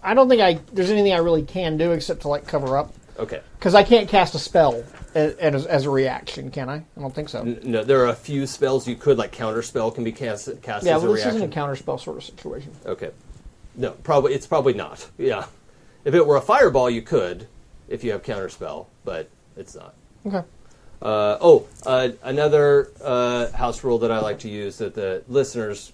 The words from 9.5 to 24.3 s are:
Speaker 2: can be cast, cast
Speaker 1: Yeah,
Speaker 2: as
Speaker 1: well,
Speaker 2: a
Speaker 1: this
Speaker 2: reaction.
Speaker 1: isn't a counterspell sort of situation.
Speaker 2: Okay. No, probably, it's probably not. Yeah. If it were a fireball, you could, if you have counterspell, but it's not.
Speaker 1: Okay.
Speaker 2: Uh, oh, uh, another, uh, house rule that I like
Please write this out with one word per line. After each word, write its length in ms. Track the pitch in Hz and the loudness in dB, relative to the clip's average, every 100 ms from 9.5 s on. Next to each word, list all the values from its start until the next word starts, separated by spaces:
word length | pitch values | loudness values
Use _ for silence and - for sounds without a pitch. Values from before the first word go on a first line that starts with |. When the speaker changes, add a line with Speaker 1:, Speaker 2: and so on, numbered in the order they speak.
| 110 117 127 113 | -6 -6 -4 -4
Speaker 2:
can 120 | 113 113 | -4 -8
be 80 | |
cast, 340 | 113 123 104 - - | -6 -8 -8 -10 -14
cast 240 | - 104 175 | -10 -4 0
Speaker 1:
Yeah, 100 | 160 | 2
Speaker 2:
as 60 | |
Speaker 1:
well, 100 | 180 | 2
Speaker 2:
a 40 | 214 | 0
Speaker 1:
this 100 | 247 | 0
Speaker 2:
reaction. 180 | 226 | -2
Speaker 1:
isn't 100 | 175 | -4
a 60 | 151 | -4
counterspell 400 | 143 135 - 139 | -6 -6 -8 -8
sort 160 | - 151 | -10 -14
of 80 | |
situation. 480 | - - 76 113 143 - - | -16 -16 -14 -14 -14 -16 -12
Speaker 2:
Okay. 240 | 95 90 - - - - _ - - | -10 -10 -14 -20 -20 -20 _ -20 -8
No, 160 | 120 - | -8 -8
probably, 300 | - 147 135 135 | 0 2 2 -2
it's 120 | - | -2
probably 260 | 160 135 | 0 0
not. 320 | 107 78 - - - | 0 -6 -14 -20 -4
Yeah. 280 | 135 104 - - _ - - _ 147 | -4 -4 -8 -18 _ -20 -20 _ 0
If 80 | |
it 120 | 165 147 | 2 4
were 120 | 139 | 4
a 40 | |
fireball, 480 | - 277 226 131 123 | 4 4 6 4 0
you 120 | 117 | -2
could, 460 | 107 151 90 87 - - - - - | 0 0 0 -8 -14 -20 -20 -20 -12
if 160 | 117 120 | -8 -6
you 60 | |
have 100 | 101 | -6
counterspell, 640 | - 104 92 - 80 76 - _ | -6 -8 -8 -10 -12 -12 -16 _
but 240 | - 85 78 _ _ - | -10 -10 -10 _ _ -20
it's 180 | 92 - | -18 -18
not. 200 | 85 _ _ _ 208 | -20 _ _ _ -6
Speaker 1:
Okay. 180 | 196 170 - - - - - | -6 -8 -18 -20 -20 -20 -10
Speaker 2:
Uh, 360 | 110 107 104 - | -4 0 0 4
oh, 240 | 175 151 - - - | 6 6 6 -12 -2
uh, 240 | 131 127 117 | 0 0 -4
another, 680 | 127 139 147 151 143 143 135 - | -6 0 2 4 6 4 2 -8
uh, 460 | 147 123 123 123 117 | -4 0 0 -2 -4
house 320 | - 123 113 | -2 -2 -2
rule 140 | 131 117 | -2 0
that 120 | 117 | 0
I 80 | 113 | -2
like 200 | 107 | -4